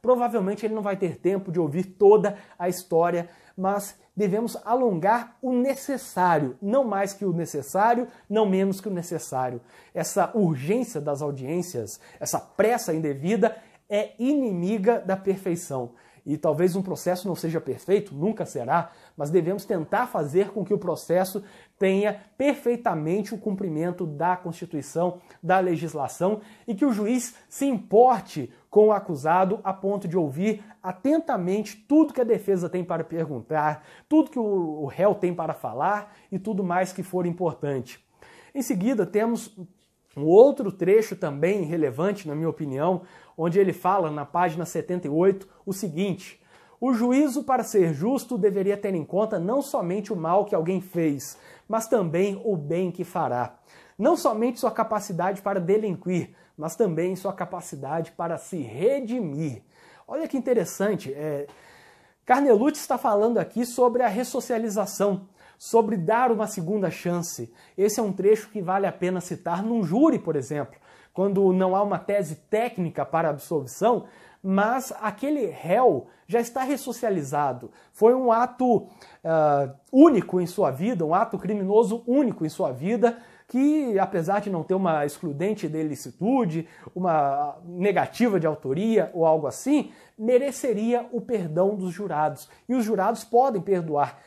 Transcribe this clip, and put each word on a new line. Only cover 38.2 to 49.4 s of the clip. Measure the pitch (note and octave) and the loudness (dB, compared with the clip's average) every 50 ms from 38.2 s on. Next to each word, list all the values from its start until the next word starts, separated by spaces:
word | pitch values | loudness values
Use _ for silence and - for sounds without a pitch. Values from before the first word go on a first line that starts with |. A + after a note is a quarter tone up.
| - - - - - - | -20 -20 -20 -20 -20 -10
Em | - C#4+ | -8 -6
seguida, | A#3+ - B3 F3 F#3+ B3+ C4+ G#3 F3 | -4 -2 -2 0 0 0 0 0 -2
temos | E3+ - G#3 A3 A#3 A#3 - - - - F#3 F3 - _ _ _ _ _ _ _ _ _ | 0 0 0 0 0 -2 -4 -6 -12 -16 -18 -18 -18 _ _ _ _ _ _ _ _ _
um | C#3 D3 | -4 2
outro | D#3 F3+ G#3+ B3+ C#4+ - - A#3 F#3+ | 8 10 10 10 10 8 4 -2 -4
trecho | - - - F3+ G3+ A3+ G#3+ - G3 | -4 0 2 6 6 6 4 2 -4
também | - F3+ D3+ C#3 C#3+ D#3+ F3+ G#3 G3+ | -6 -6 -6 -2 0 0 0 2 0
relevante, | E3 D3 E3+ E3 D3+ C3+ A2+ C#3 F3 G#3 G3 G3 - | -2 -2 0 0 0 0 0 0 -2 -2 -2 -4 -6
na | D3+ C#3+ | -8 -6
minha | D3+ E3 D#3+ | -2 -2 -4
opinião, | D#3 - D#3 C#3 C3 C3+ D#3 F3+ G3 F#3 - - - - - - _ - | -4 -4 -6 -6 -4 0 0 0 0 0 -4 -10 -20 -20 -20 -18 _ -4
onde | D#3+ E3+ D#3+ G3+ | -2 2 2 4
ele | G3 F#3+ F#3 | 2 2 0
fala, | - - F3+ G3 G3 E3+ D#3 | 0 0 0 2 2 0 -2
na | D3+ D3 C#3+ | -4 -6 -8
página | - - F3 F3+ F3 D#3 F3 D#3+ | -4 0 0 0 0 0 -4 -6
setenta | - - E3 D#3 - F3+ F3+ - | -6 -6 -6 -4 -4 -6 -4 -4
e | C#3 | -2
oito, | D3 D#3+ F#3 G3 F#3+ F#3+ - - _ _ _ | 0 4 4 4 4 2 -4 -16 _ _ _
o | G3 | -8
seguinte: | F#3+ G3 A3 F3 D3 E3+ G3+ G3 - - - - - _ _ _ _ - _ _ _ _ | -8 -6 -6 -6 -4 -2 -2 -2 -2 -6 -8 -16 -20 _ _ _ _ -20 _ _ _ _
"O | A#3 C4+ B3 | -2 0 0
juízo, | G#3+ A#3+ B3 B3+ C#4 D4+ C#4 A#3 D4 - | 2 2 2 4 4 2 2 0 -4 -2
para | C4 C4 A#3+ | 0 0 0
ser | A3+ - - G3+ F3 E3 | 0 2 2 4 4 4
justo, | D3+ C3+ F3 A#3 C#4 B3 - - B3 G3 | 2 0 0 0 0 -2 -2 -4 -2 0
deveria | F#3+ G3+ F#3 G3+ F#3+ G3+ G3+ G3+ | 2 2 2 2 0 0 0 0
ter | G#3+ G3 F#3+ | -2 -2 -2
em | E3 C#3+ | -4 -4
conta | - E3+ G3 A3 G#3+ A3 | -2 0 0 0 0 -2
não | F3 | -2